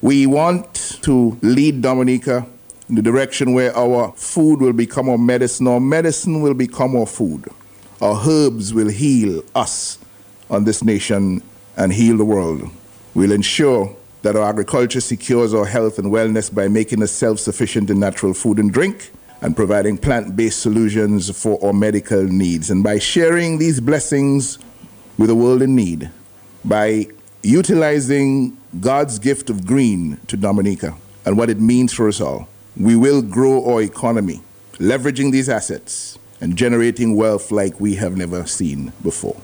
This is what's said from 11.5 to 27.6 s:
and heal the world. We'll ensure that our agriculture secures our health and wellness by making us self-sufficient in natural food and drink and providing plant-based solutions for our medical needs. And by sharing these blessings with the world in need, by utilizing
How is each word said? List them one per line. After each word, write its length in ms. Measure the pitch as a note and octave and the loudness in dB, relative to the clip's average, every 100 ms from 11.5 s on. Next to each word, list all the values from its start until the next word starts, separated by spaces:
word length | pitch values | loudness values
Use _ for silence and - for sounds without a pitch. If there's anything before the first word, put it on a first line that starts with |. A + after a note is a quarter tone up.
| _ _ | _ _
and 200 | - F#2+ | -4 -2
heal 240 | G2 A#2 A2+ | 2 4 4
the 60 | G#2+ | 2
world. 420 | G#2 E2+ D#2 D#2+ - - - - | 2 0 -4 -8 -16 -20 -20 -8
We'll 180 | E2 G2 | 0 2
ensure 640 | G#2 G2 - D3 B2 G2 - - _ | 2 0 0 2 2 0 -8 -20 _
that 120 | G#2 | 0
our 140 | G#2+ G#2 | 0 0
agriculture 520 | G#2+ G2 C3+ B2 C3 | -2 -2 0 0 -2
secures 540 | - A2+ - B2 A#2 | -4 -8 0 2 2
our 120 | G#2+ G2 | 0 0
health 300 | A#2+ A2 A2 | 0 -2 -2
and 140 | G2 | -2
wellness 420 | A2 A2+ A2 G#2+ | 0 0 -2 -4
by 140 | G2+ G2 | -2 0
making 340 | G#2+ G#2+ A2+ | 0 0 -2
us 80 | G#2 | -2
self-sufficient 760 | - A#2+ G#2+ - - A2+ - G2+ | 0 -2 -2 -4 -4 -2 -2 0
in 120 | G2 | 2
natural 340 | G2 F#2+ G2 | 0 0 -2
food 240 | F#2 B2 G#2 | -2 0 2
and 140 | G#2 | 2
drink 400 | G#2 F#3 - - - _ - | 2 -2 -4 -18 -20 _ -10
and 140 | - | -6
providing 420 | D#2+ G2+ G#2 G2 G2+ | -2 0 0 0 -2
plant-based 640 | D3 A#2+ G#2 F#2+ A2+ - | -2 -2 -2 -2 -2 -2
solutions 720 | A#2 G#2+ A2 G#2+ G#2 G#2 F#2 | -2 0 0 0 0 0 -2
for 340 | F#2+ A2 G#2 | -6 -2 0
our 80 | G2+ | 0
medical 520 | G2+ G#2 G#2 - G#2 | 2 2 0 -2 -2
needs. 440 | F#2+ F#2 F#2 E2+ E2 | 0 0 0 -2 -2
And 140 | F#2+ | 0
by 160 | G2+ G#2 | 0 0
sharing 600 | - - E3 E3+ E3+ D#3+ | 0 0 2 2 0 0
these 200 | E3 C#3 | 0 0
blessings 800 | A#2+ D3 - D3 C#3 C#3 B2 - - - - - - - | 0 -2 0 0 2 0 -2 -10 -20 -20 -20 -20 -20 0
with 100 | A2 | 2
the 80 | A2+ | 4
world 260 | A#2+ B2+ | 4 4
in 140 | C3 B2+ | 4 2
need, 340 | G2 D#2+ D#2+ - _ _ _ - | 0 -4 -10 -16 _ _ _ -12
by 420 | - G#2 G#2+ A2 G#2 - _ _ | -2 0 2 0 -2 -10 _ _
utilizing 1120 | G#2 D3 | 2 2